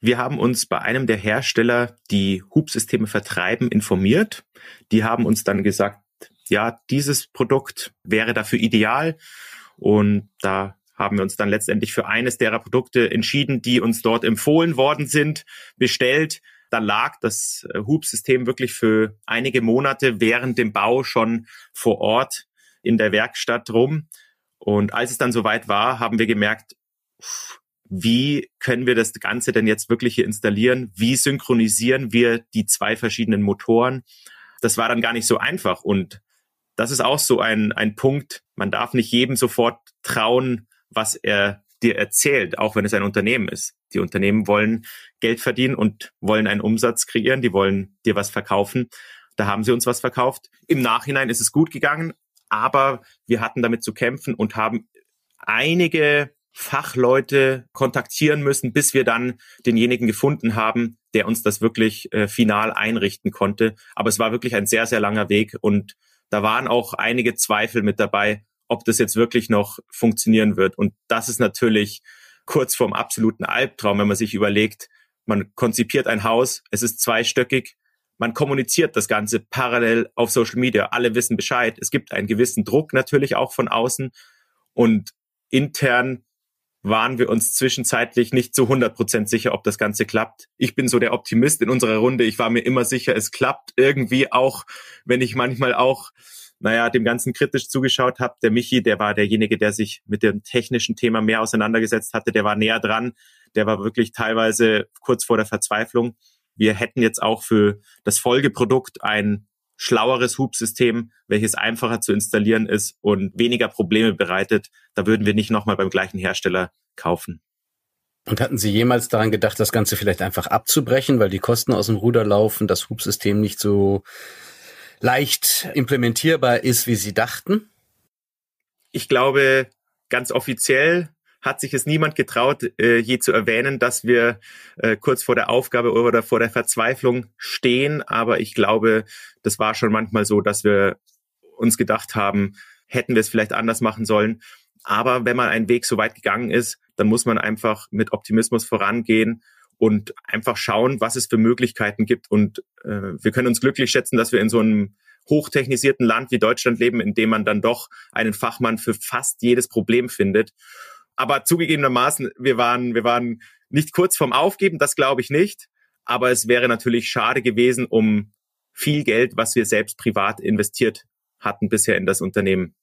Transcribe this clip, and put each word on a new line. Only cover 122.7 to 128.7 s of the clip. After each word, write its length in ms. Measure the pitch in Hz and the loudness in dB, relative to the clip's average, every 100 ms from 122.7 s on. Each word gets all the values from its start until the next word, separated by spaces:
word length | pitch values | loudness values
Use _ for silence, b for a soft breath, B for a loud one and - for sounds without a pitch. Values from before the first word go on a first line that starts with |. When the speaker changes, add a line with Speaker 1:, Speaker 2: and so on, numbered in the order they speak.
| 87 - | -2 -4
Speaker 2:
Hubsystem 520 | 113 - 101 101 101 | -8 -6 -4 0 0
nicht 180 | 107 - | 0 -2
so 440 | 104 101 98 98 B B B B B B B B B B | 0 2 2 0 B B B B B B B B B B
leicht 680 | 123 127 139 - - - - | 0 0 0 -2 -2 -2 -4
implementierbar 920 | - 123 135 120 113 156 160 127 120 | -4 0 0 0 0 2 2 2 2
ist, 220 | 131 120 - | 2 0 0
wie 80 | |
Sie 180 | 113 98 | -2 -2
dachten? 560 | 101 113 - - 208 214 _ _ _ _ _ _ _ _ _ _ | -2 -2 -4 -2 -2 -2 _ _ _ _ _ _ _ _ _ _